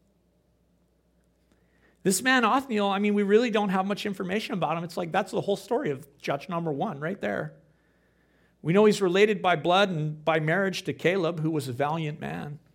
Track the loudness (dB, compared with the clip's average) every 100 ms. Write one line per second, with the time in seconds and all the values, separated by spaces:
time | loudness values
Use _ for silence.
0 | _ _ _ _ _ _ _ _ _ _
1 | _ _ _ _ _ _ _ _ _ _
2 | -2 0 2 2 4 2 0 0 0 0
3 | 2 2 4 4 4 2 0 0 0 -2
4 | -4 -6 -4 -4 -4 -4 -2 -2 -4 -6
5 | -2 -2 -2 -4 -2 -4 -2 -2 -2 -6
6 | -8 _ -6 -6 -4 -6 -4 -4 -4 -4
7 | -8 -6 -4 -4 -6 -12 _ _ _ _
8 | _ _ _ _ _ _ 0 4 6 4
9 | 2 4 4 4 2 2 4 4 4 0
10 | -4 -4 0 0 2 0 0 -2 -6 -2
11 | 0 2 0 -2 -2 -2 -4 -4 -2 -2
12 | -4 -6 -8 -8 -10 -12 -18